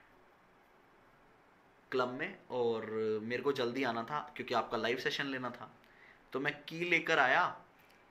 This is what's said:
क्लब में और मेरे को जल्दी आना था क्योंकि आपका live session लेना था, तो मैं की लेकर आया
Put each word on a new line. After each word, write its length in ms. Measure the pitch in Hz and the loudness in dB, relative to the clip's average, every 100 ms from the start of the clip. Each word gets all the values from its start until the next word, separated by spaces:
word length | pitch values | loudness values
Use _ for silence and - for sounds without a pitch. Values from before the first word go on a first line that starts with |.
| - - - - _ - _ - - - - - - - - - - - - | -20 -20 -20 -20 _ -20 _ -20 -20 -20 -20 -20 -20 -20 -20 -20 -20 -20 -4
क्लब 180 | 127 123 | 0 0
में 300 | 135 180 - - | -2 -6 -8 -6
और 340 | 127 117 113 107 110 110 110 | 0 0 0 -2 -2 0 -2
मेरे 200 | 113 123 | -2 -2
को 80 | 143 | 0
जल्दी 320 | 135 120 131 | 0 0 0
आना 200 | 127 113 | -2 -2
था 300 | 117 147 - - | -2 -6 -6 -10
क्योंकि 180 | 123 | -2
आपका 240 | 120 - 113 | 0 0 0
live 200 | 113 131 | 0 0
session 280 | 147 147 139 | -2 -2 -4
लेना 240 | 131 123 | -6 -6
था, 220 | - 107 - - - - - - | -10 -14 -18 -20 -20 -20 -20 -6
तो 60 | - | -2
मैं 240 | 143 143 | -2 -4
की 260 | - 165 175 | -8 -6 2
लेकर 300 | 165 165 156 | 2 6 6
आया 420 | 127 156 165 - - - - - - | 6 6 4 0 -14 -20 -20 -20 -16